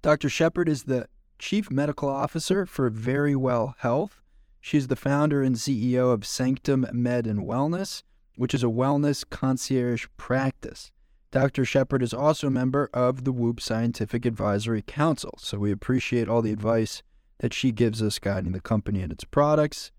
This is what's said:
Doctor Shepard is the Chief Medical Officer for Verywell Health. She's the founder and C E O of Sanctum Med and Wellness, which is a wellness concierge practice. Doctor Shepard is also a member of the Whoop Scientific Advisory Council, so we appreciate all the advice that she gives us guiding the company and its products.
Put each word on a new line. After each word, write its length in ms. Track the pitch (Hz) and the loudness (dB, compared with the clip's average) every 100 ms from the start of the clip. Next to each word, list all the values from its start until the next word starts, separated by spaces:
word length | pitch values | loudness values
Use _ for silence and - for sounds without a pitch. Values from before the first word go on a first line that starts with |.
Doctor 280 | - 151 143 | 4 2 2
Shepard 360 | - 165 175 170 | 2 2 2 0
is 180 | 143 | 0
the 240 | 135 127 - - _ _ | -2 -4 -4 -18 _ _
Chief 320 | - 202 208 | -2 -2 0
Medical 380 | 139 - 139 139 | -2 -2 -2 -4
Officer 560 | 139 - 165 - 190 | -2 -4 -4 -2 -2
for 260 | 185 - 127 | 0 0 0
Verywell 840 | 110 117 139 147 139 131 120 110 - | 0 -2 0 2 2 2 0 -2 -2
Health. 420 | 120 131 202 - _ - _ _ | 0 0 -2 -10 _ -20 _ _
She's 280 | - 147 131 | 0 0 0
the 100 | 131 | -2
founder 460 | 139 143 151 143 | 0 2 2 2
and 180 | 131 117 | 2 0
C 320 | 139 127 123 | -2 0 2
E 80 | 123 | 2
O 80 | 127 | 2
of 160 | 117 | 2
Sanctum 640 | - - 127 135 - 135 127 | -2 -2 -2 0 0 2 2
Med 360 | 120 120 123 113 | 0 0 0 0
and 140 | 104 | -2
Wellness, 640 | 90 117 147 175 196 - _ _ _ | -2 -2 0 -2 -6 -10 _ _ _
which 200 | - 123 | -6 -2
is 100 | 139 | 0
a 40 | 120 | 0
wellness 600 | 113 131 143 147 139 - | 2 2 2 0 -2 -6
concierge 760 | - 131 131 - 131 123 113 - - | -4 -2 -2 0 0 0 -2 -6 -16
practice. 760 | - 127 135 - - - - _ _ _ _ | -2 0 0 -4 -14 -14 -20 _ _ _ _
Doctor 360 | 131 135 - 127 | 0 2 2 2
Shepard 360 | 139 131 135 | 2 2 2
is 120 | 120 | 0
also 320 | 117 147 156 143 | 0 0 2 0
a 40 | |
member 380 | 127 131 139 139 | 2 2 0 0
of 300 | 123 123 131 | 2 2 2
the 60 | 131 | -2
Whoop 280 | 127 117 117 | 0 0 -2
Scientific 640 | - 113 117 - 104 120 | -2 0 0 -2 -2 0
Advisory 560 | 123 110 101 101 110 110 | -2 0 0 0 0 -4
Council, 540 | - - 156 147 - - | -4 0 0 0 -6 -12
so 200 | - 101 | -8 -2
we 120 | 101 | 0
appreciate 600 | 98 - 131 - 123 113 | 0 0 0 2 0 2
all 100 | 117 | 2
the 100 | 110 | 2
advice 520 | 104 107 113 110 - _ _ _ _ | -2 0 0 0 -6 _ _ _ _
that 120 | 139 | -4
she 180 | - 131 | 0 -2
gives 320 | 110 117 110 | 2 2 2
us 160 | 107 - | -2 -2
guiding 340 | 98 98 90 | -4 -2 -2
the 80 | 95 | -6
company 420 | - 107 - 101 | 0 0 0 -4
and 100 | 90 | -4
its 120 | - | -8
products. 680 | - - 147 151 151 - - | -2 2 4 4 2 -4 -14